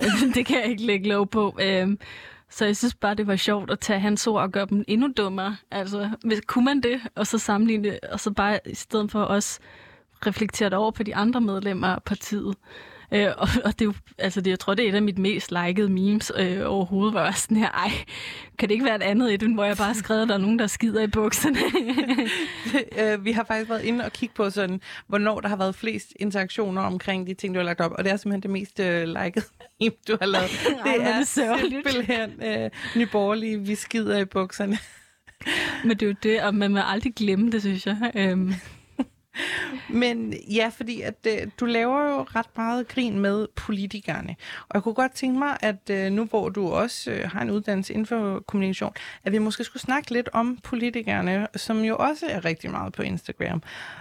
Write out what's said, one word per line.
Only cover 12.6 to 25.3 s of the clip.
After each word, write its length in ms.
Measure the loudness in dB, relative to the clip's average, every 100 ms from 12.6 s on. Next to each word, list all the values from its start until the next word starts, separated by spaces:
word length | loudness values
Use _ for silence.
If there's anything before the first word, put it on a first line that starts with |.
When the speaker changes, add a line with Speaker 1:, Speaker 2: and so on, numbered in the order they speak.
| -10 -20 -20 -20 -2
Speaker 1:
Øh, 140 | 2 2 2
og, 120 | 0 2
og 80 | 0
det 80 | 0
er 40 |
jo, 100 | 0 -2 -12 -6
altså, 220 | -4 0
det, 100 | 0
jeg 80 | 0
tror, 160 | 0
det 100 | 2
er 40 | 2
et 60 |
af 80 | 4
mit 160 | 2 2
mest 340 | 0 0 -2
likede 360 | -2 0 2 2
memes, 440 | 4 4 2 0 0
øh, 240 | 0 0
overhovedet, 480 | 0 0 0 2 2
hvor 80 | 2
jeg 60 | 0
var 60 |
sådan 240 | 0 2 2
her, 140 | 2
"Ej, 200 | 0 -2 -2 -6 -12 -12 -14 -14 -4
kan 100 | 0
det 60 |
ikke 100 | 2
være 120 | 2 2
et 60 |
andet 320 | 2 4 4
et, 80 | 2
end 120 | 2
hvor 100 | 2
jeg 120 | 2 2
bare 100 | 0
har 80 |
skrevet, 280 | 0 0 0
at 60 | 2
der 60 |
er 40 | 2
nogen, 200 | 2 2
der 80 | 2
skider 360 | 0 0 2
i 40 | 2
bukserne?" 520 | 2 2 2 2 2
<laughs> 60 | 2 0 0 0 2 0 0 -2 -4 -6 -2 -2 -2 0
Speaker 2:
Øh, 260 | 0 0
vi 80 | 0
har 120 | 0
faktisk 260 | 0 -2 -2
været 120 | -2
inde 220 | 0 -2
og 80 | -2
kigge 220 | -4 -6
på 160 | -2 -2
sådan, 300 | 0 -2 -2 -8 -16 -4
hvornår 340 | 0 2